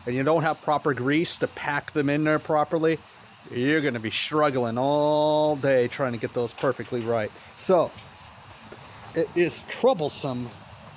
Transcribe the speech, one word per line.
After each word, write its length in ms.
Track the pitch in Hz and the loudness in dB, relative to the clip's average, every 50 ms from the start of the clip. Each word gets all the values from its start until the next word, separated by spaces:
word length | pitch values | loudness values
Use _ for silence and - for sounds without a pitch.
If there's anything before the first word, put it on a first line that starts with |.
| - | -6
and 100 | 123 123 | -4 -2
you 80 | 131 135 | 0 2
don't 200 | 147 160 165 151 | 2 2 4 2
have 180 | 160 151 - | 0 -2 -2
proper 320 | - 160 147 139 - 156 135 | 0 0 0 0 2 0 0
grease 440 | 117 123 135 147 160 175 - - - | 0 0 0 2 2 0 -2 -2 -4
to 100 | - - | -4 -4
pack 440 | - - - 147 143 143 - - | -4 -6 -6 -4 -4 -4 -4 -4
them 180 | - 151 139 139 | -2 0 0 2
in 140 | 143 151 151 | 2 2 2
there 160 | 151 156 156 | 2 0 0
properly, 580 | - - 156 151 147 - 175 160 160 165 160 156 - - - - - - - - - - | 0 0 2 2 2 2 0 0 2 2 0 0 -4 -12 -20 -20 -20 -20 -20 -20 -18 -8
you're 300 | 117 120 123 143 156 160 | -4 0 2 2 2 2
gonna 180 | 143 143 120 117 | 2 0 -2 -2
be 120 | 110 110 | -4 -4
struggling 640 | - - - - 147 156 151 147 131 131 120 113 113 123 | -4 -4 -4 -2 2 2 2 2 2 2 0 0 0 0
all 800 | 131 143 147 147 147 151 151 151 151 151 151 151 151 151 151 | 0 2 2 2 2 2 2 2 2 2 2 4 2 2 2
day 320 | 135 143 139 135 127 120 120 | 2 2 4 4 4 4 2
trying 260 | - - 139 127 120 | 0 -2 -2 -2 -2
to 40 | 110 | -4
get 160 | 127 120 - | -6 -4 -4
those 200 | 127 120 113 - | -4 -4 -4 -4
perfectly 480 | - - 139 120 - 110 - 127 120 | -2 -2 -2 -2 -2 -4 -6 -4 -4
right. 300 | 113 117 117 113 107 101 - - - - - - | -2 0 0 0 -2 -4 -6 -12 -20 -20 -16 -6
So 320 | - - 185 170 139 - - - - - - - - - - - - - - - - - - - - - - - - - - | 0 4 4 4 4 2 -4 -10 -18 -20 -20 -20 -20 -20 -20 -20 -20 -20 -20 -20 -20 -20 -20 -20 -20 -20 -20 -20 -18 -6 -2
it 140 | 165 160 - - | -2 -2 0 0
is 280 | 175 175 151 - - - - | 2 2 2 0 -4 -6 -8
troublesome 840 | - - - 262 254 170 151 135 - - - 139 123 123 123 117 - - - - - - - - - | -2 2 2 2 4 2 0 -4 -4 -4 -4 -4 -4 -6 -6 -8 -12 -16 -20 -20 -20 -20 -20 -20 -20